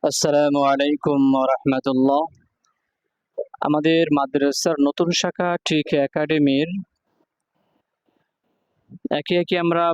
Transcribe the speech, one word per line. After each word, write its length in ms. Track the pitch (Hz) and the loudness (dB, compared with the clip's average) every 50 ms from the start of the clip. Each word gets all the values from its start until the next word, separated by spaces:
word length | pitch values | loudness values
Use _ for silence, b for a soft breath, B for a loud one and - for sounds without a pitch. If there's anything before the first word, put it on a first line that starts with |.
| - 156 | -4 -4
আসসালামু 560 | 139 - - 160 147 147 147 147 143 143 139 | -4 -2 -2 0 2 2 2 2 2 2 2
আলাইকুম 720 | 139 139 135 143 143 151 143 - 156 147 139 139 135 135 | 2 2 2 0 0 -2 -2 -2 -2 2 2 4 4 4
ওয়া 120 | 135 131 131 | 2 2 0
রাহমাতুল্লাহ। 760 | 135 127 - 143 135 131 - 135 135 127 131 135 139 143 160 170 - _ _ _ _ _ _ _ _ _ _ _ _ _ _ _ _ _ _ _ _ - - - - - | 0 0 0 -2 -2 -2 -2 -2 0 2 2 2 2 0 -2 -4 -8 _ _ _ _ _ _ _ _ _ _ _ _ _ _ _ _ _ _ _ _ -12 -12 -12 -10 -8
আমাদের 440 | - 147 147 151 147 160 165 165 165 160 147 | -4 -2 -2 0 2 2 2 2 2 2 0
মাদ্রাসার 640 | 143 139 135 135 143 139 143 139 - - 180 165 147 143 143 | -2 -2 -2 -2 0 0 0 -2 0 -2 -2 0 2 0 0
নতুন 220 | 143 - 175 165 | 0 0 -2 -2
শাখা 460 | 175 - - 180 - - 180 175 175 175 _ | 0 -2 -2 -4 -2 -2 -2 -2 -2 -4 _
ট্রিক 280 | - 165 151 147 - - | -2 -2 -2 -2 0 0
একাডেমির 880 | 147 139 135 _ 160 151 147 160 156 147 139 135 135 151 170 180 196 185 _ _ _ _ _ _ _ _ _ _ _ _ _ _ _ _ _ _ _ _ _ _ _ _ _ _ _ _ _ _ _ _ _ _ _ _ _ _ _ _ _ - 180 _ - | 0 0 0 _ -4 -2 0 0 2 2 2 2 0 0 -2 -4 -10 -10 _ _ _ _ _ _ _ _ _ _ _ _ _ _ _ _ _ _ _ _ _ _ _ _ _ _ _ _ _ _ _ _ _ _ _ _ _ _ _ _ _ -20 -20 _ -6
একে 240 | - 147 147 - 185 | -6 -6 -2 0 0
একে 240 | 175 175 - 185 175 | 0 0 0 -2 -2
আমরা 340 | 170 170 170 170 170 170 | 0 0 0 0 0 0